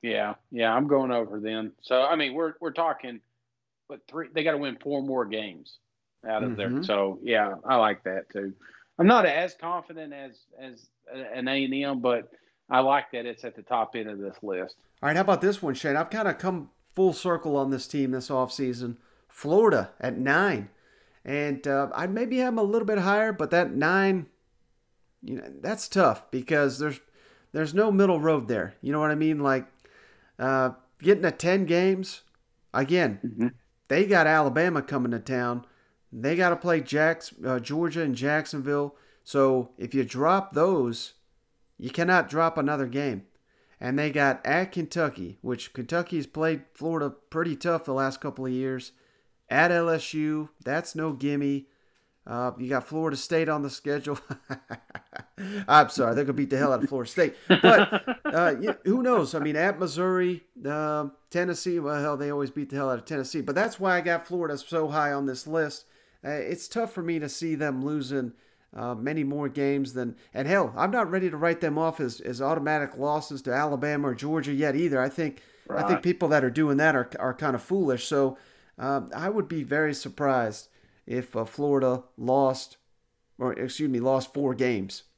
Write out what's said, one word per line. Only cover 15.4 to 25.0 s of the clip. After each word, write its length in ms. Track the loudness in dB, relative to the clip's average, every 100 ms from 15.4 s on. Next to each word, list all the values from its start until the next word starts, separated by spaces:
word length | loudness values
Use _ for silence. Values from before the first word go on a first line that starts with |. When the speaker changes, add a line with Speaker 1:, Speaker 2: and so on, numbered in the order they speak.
Speaker 2:
this 180 | 2 0
one, 120 | -4
Shane? 220 | -2 0 0
I've 140 | -2
kinda 240 | -2 -2
come 360 | -2 -4 -6 -8 _ _
full 180 | 2 2
circle 440 | 2 0 0 0 0
on 140 | 2
this 160 | -2 -2
team 240 | -2 0
this 180 | -2 -2
offseason. 680 | -2 -2 -2 -4 -4 -8 -10 _ _ _
Florida 640 | -10 2 6 6 4 0 -6
at 180 | -6 -2
nine. 520 | 2 2 2 0 -6 _ _ _ _ _
And, 420 | -6 -4 -2 -4 0
uh, 200 | 0 0
I'd 160 | -4 -4
maybe 260 | -2 -2 0
have 100 | 0
'em 100 | 2
a 40 |
little 220 | 2 2 2
bit 120 | 0
higher, 340 | 2 2 2
but 180 | 0 2
that 180 | 2 2
nine, 540 | 0 2 4 4 2 -4 _ _ _ _ _ _ _